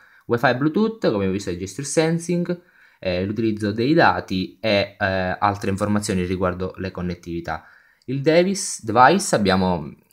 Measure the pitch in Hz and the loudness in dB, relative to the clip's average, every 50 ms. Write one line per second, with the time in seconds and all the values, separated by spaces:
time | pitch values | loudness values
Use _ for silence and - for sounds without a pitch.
0 | _ _ _ _ _ - 117 120 - 131 120 127 143 156 156 202 220 226 220 - | _ _ _ _ _ -4 0 2 2 2 2 2 0 0 2 2 0 0 -2 -2
1 | - 170 113 101 98 95 92 101 - 95 90 87 95 95 - - 143 143 - 160 | -2 0 0 0 0 0 -2 -2 -4 -6 -8 -8 -8 -10 -10 -10 -10 -2 0 0
2 | 160 160 170 165 165 - 175 175 175 175 175 175 - _ _ _ _ _ _ _ | 2 2 0 -2 -2 -2 -2 -2 -2 -4 -6 -8 -10 _ _ _ _ _ _ _
3 | - 92 90 90 95 101 104 110 113 113 104 101 107 101 107 113 117 139 160 170 | -6 -4 -2 -2 -2 -4 -2 -2 -2 -2 -2 -2 -2 -2 -2 0 0 2 4 4
4 | 131 98 87 90 - - 98 92 90 - - _ - 110 101 101 95 - - - | 4 4 4 2 -2 -4 -4 -4 -4 -4 -6 _ 0 2 2 2 2 0 -2 -2
5 | 104 95 95 95 92 92 - - 104 104 101 101 - 101 98 95 104 101 104 104 | -2 0 0 0 0 -2 -2 0 0 0 0 0 -2 -4 -2 -2 0 0 0 0
6 | 104 - 95 92 90 90 95 90 95 90 85 90 92 92 - 92 92 92 - 90 | 0 0 -2 -2 0 -2 -2 0 0 -2 -2 -2 -6 -8 -8 -8 -10 -8 -8 -6
7 | 87 90 85 - - 87 85 85 82 82 80 78 - - - _ _ _ _ _ | -6 -6 -6 -8 -8 -8 -8 -8 -6 -6 -8 -8 -10 -16 -20 _ _ _ _ _
8 | _ - 131 139 135 156 156 175 180 196 196 - - - - - - 110 104 120 | _ -8 -6 -2 2 4 4 4 4 2 0 -2 -4 -8 -10 -8 -6 0 4 6
9 | 127 139 175 196 - - - 120 104 95 92 95 92 92 90 80 76 65 - - | 6 8 6 4 2 0 0 2 2 2 2 2 2 2 0 -2 -4 -10 -14 -18
10 | _ _ | _ _